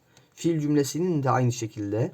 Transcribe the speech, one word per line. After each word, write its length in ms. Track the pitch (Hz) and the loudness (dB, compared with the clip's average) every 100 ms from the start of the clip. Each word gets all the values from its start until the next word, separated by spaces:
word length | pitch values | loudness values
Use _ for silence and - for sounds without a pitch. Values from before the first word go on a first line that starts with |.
| _ _ _ | _ _ _
Fiil 260 | - 165 160 | -4 -2 0
cümlesinin 640 | 147 147 139 151 180 156 | 2 2 0 -2 -2 0
de 80 | 131 | 2
aynı 220 | 123 123 | 2 2
şekilde 600 | 117 110 107 101 107 175 | 0 -6 -8 -4 -2 -2